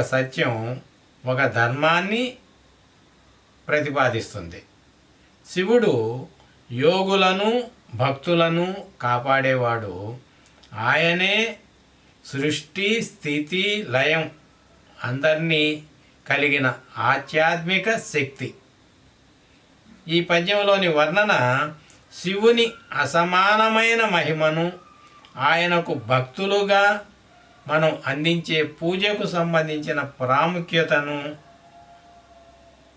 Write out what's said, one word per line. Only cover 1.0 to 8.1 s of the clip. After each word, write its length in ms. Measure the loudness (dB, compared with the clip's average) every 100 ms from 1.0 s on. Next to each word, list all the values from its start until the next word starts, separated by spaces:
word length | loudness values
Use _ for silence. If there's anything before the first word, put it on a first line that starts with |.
| _ _ -4
ఒక 80 | 0 0 2
ధర్మాన్ని 640 | 0 2 2 2 0 -2 -4 -8 _ _ _ _ _ _ _ _ _ _ _ _ -4
ప్రతిపాదిస్తుంది. 960 | -2 0 0 0 0 -6 -12 -14 -16 -20 _ _ _ _ _ _ _ -8
శివుడు 400 | -2 2 4 4 2 -2 -6 -12 -20 _ _ -10 0 2
యోగులను, 640 | 2 2 2 2 2 0 0 -2 -12 -10 -2
భక్తులను 640 | -2